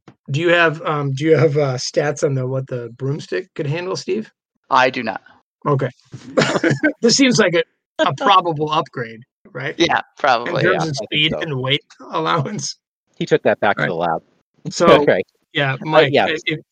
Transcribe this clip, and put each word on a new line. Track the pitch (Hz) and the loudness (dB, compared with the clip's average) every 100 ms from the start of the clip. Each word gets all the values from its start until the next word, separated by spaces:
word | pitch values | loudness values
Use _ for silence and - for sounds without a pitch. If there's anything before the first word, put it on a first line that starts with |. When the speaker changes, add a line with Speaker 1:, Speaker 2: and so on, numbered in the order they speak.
| _ _ - | _ _ -8
Speaker 1:
do | 139 | -2
you | 170 | 2
have, | 170 165 151 | 4 4 0
um, | 180 147 139 | -4 -4 -4
do | 131 156 | -2 2
you | 151 | 4
have, | 160 143 | 4 2
uh, | 143 127 | -2 -2
stats | - 170 147 143 | -4 -2 -2 0
on | 156 | -2
the, | 135 127 | -2 -4
what | 135 131 | -6 -6
the | 123 120 117 | -8 -10 -10
broomstick | 131 151 - - - | -6 -6 -6 -8 -8
could | - 147 | -8 -4
handle, | 160 180 180 | -4 -4 -8
Steve? | - 208 214 _ _ _ - | -4 -6 -6 _ _ _ 0
Speaker 2:
I | 131 127 | 2 2
do | 131 | 0
not. | 113 - _ _ _ _ 151 | -6 -6 _ _ _ _ -2
Speaker 1:
Okay. | 139 135 - _ - - - | 0 -2 -8 _ -20 -8 -2
<laughs> | - - 330 135 311 - | 0 0 0 0 -2 0
This | 233 226 | 2 4
seems | 269 208 | 2 4
like | 190 | 2
a, | 165 165 _ _ - | 2 -2 _ _ -2
a | 311 139 | -2 0
probable | 202 190 175 147 151 | 4 4 2 -2 -2
upgrade, | 156 165 143 113 113 120 _ - | -2 -4 -6 -12 -12 -20 _ -18
right? | 131 143 160 | -10 -8 -2
Speaker 2:
Yeah, | 165 123 - - | 0 0 -4 -2
probably, | - 117 - - | 2 2 0 -2
Speaker 1:
In | - | 0
terms | |
Speaker 2:
yeah. | 165 | 0
Speaker 1:
of | |
Speaker 3:
I | 165 | -2
think | 135 | -6
Speaker 1:
speed | - 151 156 | -6 -2 -2
Speaker 3:
so. | 110 | -2
Speaker 1:
and | 165 135 | -6 -6
weight | 127 147 _ - - | -2 -2 _ -20 -10
allowance. | 175 160 170 180 202 135 - _ _ _ - | -6 -2 -2 -2 -6 -10 -12 _ _ _ -10
Speaker 3:
He | 170 | 0
took | 104 | 2
that | 120 104 | 2 2
back | 104 98 | 0 0
to | |
Speaker 1:
Right. | 76 | -2
Speaker 3:
the | 82 | -2
lab. | 85 80 - _ _ _ - | -2 -2 -6 _ _ _ -10
Speaker 1:
So, | - 170 | 0 6
Speaker 3:
<laughs> | 147 | 6
Okay. | 143 95 - _ _ | 6 0 0 _ _
Speaker 1:
yeah, | 156 139 | -4 -2
Speaker 3:
Uh, | 131 151 | -2 0
Speaker 1:
Mike, | 156 147 | 2 4
Speaker 3:
yes. | 135 185 160 - | 4 2 0 -4
Speaker 1:
if, | 156 - | -8 -6